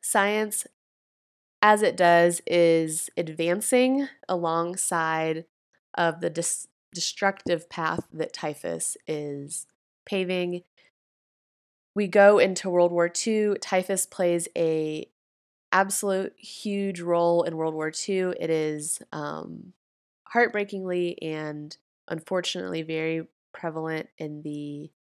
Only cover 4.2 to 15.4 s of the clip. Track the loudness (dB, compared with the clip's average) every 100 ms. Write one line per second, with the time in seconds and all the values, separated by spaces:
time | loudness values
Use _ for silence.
4.2 | -4 -2 0 0 -2 -4 -2 0 0 0
5.2 | -2 -4 -8 _ _ _ _ 0 0 0
6.2 | -4 -4 -4 -6 -10 _ _ -8 -8 0
7.2 | -2 0 -4 -4 -4 -4 -4 -4 -8 -8
8.2 | -8 -6 -8 -6 -8 -6 -6 -8 -8 -6
9.2 | -6 -10 -10 -12 -14 _ _ _ -6 -4
10.2 | -2 -2 -2 -6 _ _ _ _ _ _
11.2 | _ _ _ _ _ _ _ -4 2 8
12.2 | 8 8 4 2 0 4 4 4 0 0
13.2 | -2 0 0 -2 0 -2 0 -4 -4 -2
14.2 | 0 0 -2 -2 0 0 -2 -6 -10 _
15.2 | _ _